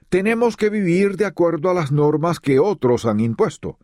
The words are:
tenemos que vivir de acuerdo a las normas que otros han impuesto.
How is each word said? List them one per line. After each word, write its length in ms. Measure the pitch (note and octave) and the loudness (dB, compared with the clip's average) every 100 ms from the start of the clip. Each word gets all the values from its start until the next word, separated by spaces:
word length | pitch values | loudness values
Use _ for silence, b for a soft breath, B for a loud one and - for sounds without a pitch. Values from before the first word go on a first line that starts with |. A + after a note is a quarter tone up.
| b | b
tenemos 460 | F3+ G3+ A3+ A#3+ G#3+ | -2 0 0 0 0
que 140 | G#3+ | -2
vivir 460 | G#3 F#3 F3 G3+ F#3 | 0 0 2 0 0
de 80 | G3+ | -4
acuerdo 460 | D3+ E3+ D#3+ F3+ | 0 0 0 -2
a 20 | |
las 180 | F3+ C#3+ | -2 0
normas 480 | D3 D3 D3+ E3 D#3+ | 0 2 2 -2 -4
que 200 | - C3+ | 0 2
otros 460 | F#3+ G3 B2+ A#2+ A#2 | 2 0 0 0 0
han 160 | G#2 | 0
impuesto. 580 | A#2 A2 G3+ - F2 - | 0 0 -2 -4 -12 -14